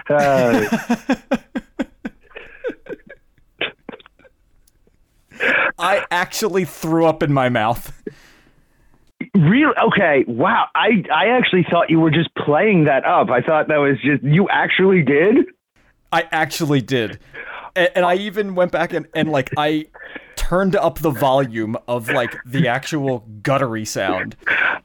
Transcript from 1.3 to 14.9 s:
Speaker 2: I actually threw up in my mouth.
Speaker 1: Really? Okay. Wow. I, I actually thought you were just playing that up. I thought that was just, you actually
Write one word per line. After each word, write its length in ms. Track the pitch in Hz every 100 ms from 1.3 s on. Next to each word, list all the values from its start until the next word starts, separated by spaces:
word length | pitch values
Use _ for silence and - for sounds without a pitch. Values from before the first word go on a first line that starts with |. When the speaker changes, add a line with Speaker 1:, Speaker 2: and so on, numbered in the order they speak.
| 262 _ 254 - - - _ - _ _ - - - 494 - - - - - _ _ _ - - - - - - _ - _ _ _ _ _ _ _ _ _ _ - - - - -
Speaker 2:
I 260 | 175 202 -
actually 540 | 175 185 - 214 185 180
threw 400 | - 165 165 165
up 180 | 156
in 80 | 156
my 160 | 139 127
mouth. 420 | 120 107 113 - - - - - _ _ _ _ _ _ _ _ - - 196
Speaker 1:
Really? 380 | 151 240 302 - 214
Okay. 380 | 180 170 139 117
Wow. 400 | 117 180 226 139 151
I, 280 | 190 226 123
I 140 | 156 202
actually 360 | 254 - 185 160
thought 200 | 170 147
you 100 | 160
were 120 | 165
just 180 | 156 156 -
playing 500 | - 147 214 185 151
that 200 | 135 151
up. 240 | 175 120
I 120 | 127
thought 260 | 143 156 147
that 80 | 151
was 200 | 143 135
just, 200 | 131 139
you 240 | 139 156 190
actually 540 | 135 170 - 190